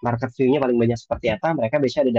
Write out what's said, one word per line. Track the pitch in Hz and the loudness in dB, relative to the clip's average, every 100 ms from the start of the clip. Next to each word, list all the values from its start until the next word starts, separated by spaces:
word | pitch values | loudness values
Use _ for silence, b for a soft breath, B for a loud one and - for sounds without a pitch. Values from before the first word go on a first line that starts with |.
market | 123 117 120 - | -4 -2 -4 0
view-nya | 131 143 | 2 2
paling | 131 120 | 2 2
banyak | 117 117 | 2 0
seperti | - 120 117 | -6 -4 -4
apa, | 107 160 156 | -2 -2 -2
mereka | 113 147 | -2 0
biasanya | 131 151 | 0 0
ada | 131 | 2